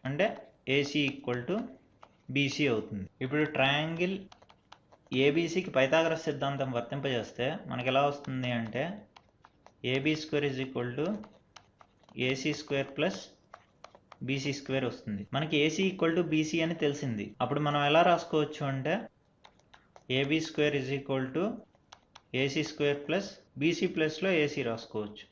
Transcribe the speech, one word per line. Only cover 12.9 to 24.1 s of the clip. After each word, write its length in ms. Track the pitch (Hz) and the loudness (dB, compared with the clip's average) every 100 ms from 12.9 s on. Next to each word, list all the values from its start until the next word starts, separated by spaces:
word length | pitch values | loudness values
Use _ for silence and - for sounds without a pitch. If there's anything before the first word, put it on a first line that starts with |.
| - | 0
ప్లస్ 240 | 160 196 - - _ - _ _ - - _ - | -2 -2 -12 -20 _ -20 _ _ -20 -20 _ -10
బీసీ 320 | 123 135 139 | -4 -2 -2
స్క్వేర్ 320 | 139 - 135 | -4 -2 0
వస్తుంది. 380 | 127 - - 101 104 | 0 -4 -6 -6 -2
మనకి 240 | 135 156 156 | -2 0 4
ఏసీ 260 | 151 156 | 2 4
ఈక్వల్ 320 | 190 - 165 165 | 0 2 2 2
టు 60 | |
బీసీ 360 | 160 156 156 170 | 2 2 2 0
అని 140 | 165 170 | 0 0
తెలిసింది. 420 | 151 143 135 107 104 - | 0 0 -2 -4 -6 -4
అప్పుడు 200 | 120 147 | 0 2
మనం 200 | 147 147 143 | 2 2 4
ఎలా 160 | 156 | 6
రాసుకోవచ్చు 600 | 175 165 - 156 147 - 139 | 6 4 2 0 0 -2 -4
అంటే, 280 | 135 131 190 - _ _ _ - _ _ - _ - _ | -2 -2 -2 -4 _ _ _ -20 _ _ -20 _ -20 _
ఏబీ 300 | 127 139 160 | 0 2 0
స్క్వేర్ 360 | 160 - 147 143 | 0 2 2 2
ఈజ్ 160 | 127 | -2
ఈక్వల్ 360 | 139 135 135 131 | -4 -2 -2 0
టు 100 | 139 202 247 - _ _ - _ - _ | -2 -2 -4 -12 _ _ -20 _ -20 _
ఏసీ 300 | 127 135 156 | 0 0 0
స్క్వేర్ 360 | 151 - 143 143 | -4 0 0 0
ప్లస్ 240 | 143 170 196 - _ 131 | -2 -2 -2 -12 _ -2
బీసీ 280 | 151 170 185 | 0 2 0
ప్లస్లో 440 | 160 156 | 2 0